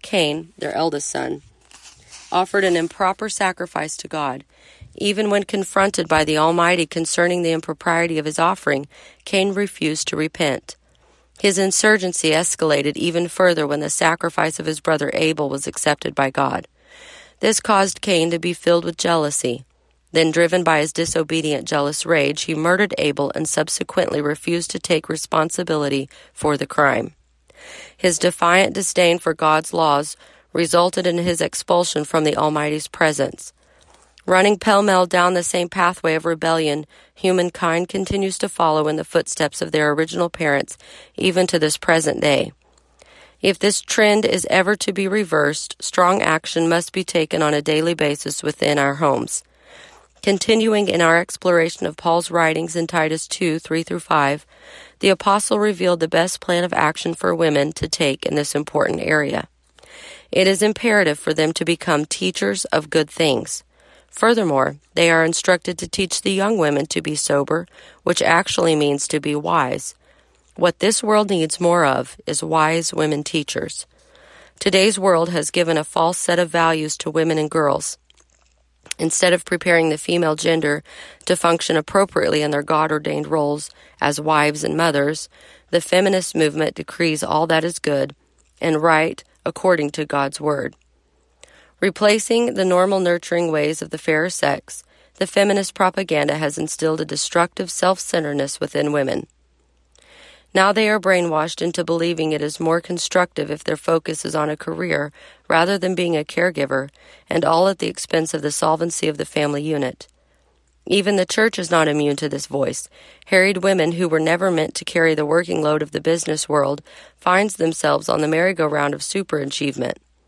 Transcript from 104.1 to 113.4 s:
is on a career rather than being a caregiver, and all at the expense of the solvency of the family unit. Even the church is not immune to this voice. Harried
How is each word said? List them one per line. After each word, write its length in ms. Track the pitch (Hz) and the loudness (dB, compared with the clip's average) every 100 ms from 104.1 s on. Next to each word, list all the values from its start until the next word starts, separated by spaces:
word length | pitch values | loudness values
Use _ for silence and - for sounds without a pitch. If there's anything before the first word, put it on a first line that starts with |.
| 160 - | -8 -6
is 100 | 160 | -2
on 140 | 151 | -2
a 80 | 151 | -4
career 560 | - 160 175 151 147 - - - - | -8 -6 -4 -2 -4 -10 -20 -14 0
rather 300 | 165 175 196 | 2 2 0
than 160 | 185 | -2
being 240 | 180 175 160 | -2 0 -2
a 60 | |
caregiver, 640 | 151 - 180 160 135 135 139 _ - - - | -2 -2 -2 0 -2 -2 -4 _ -20 -18 -6
and 160 | - 147 | -2 2
all 220 | 165 190 | 4 4
at 100 | 196 | 2
the 100 | - | -4
expense 460 | - - 165 160 | -8 -2 -2 -2
of 80 | 160 | -4
the 100 | 147 | -4
solvency 560 | 147 156 160 170 - 160 | -2 0 0 -2 -4 -4
of 120 | 147 | -4
the 60 | 151 | -4
family 360 | - 147 143 | -2 -2 -2
unit. 460 | 151 151 131 - - _ _ _ _ _ _ _ - | -4 -4 -4 -6 -20 _ _ _ _ _ _ _ -2
Even 300 | 202 196 202 | 0 2 0
the 80 | 185 | 0
church 340 | - 220 214 | 2 0 0
is 100 | 170 | 0
not 180 | 170 156 | 2 2
immune 280 | 147 147 143 | 2 0 0
to 120 | 151 | -4
this 200 | 139 - | -6 -6
voice. 420 | 139 131 - - - - - - | -4 -4 -4 -12 -18 -20 -18 0
Harried 300 | 190 | 2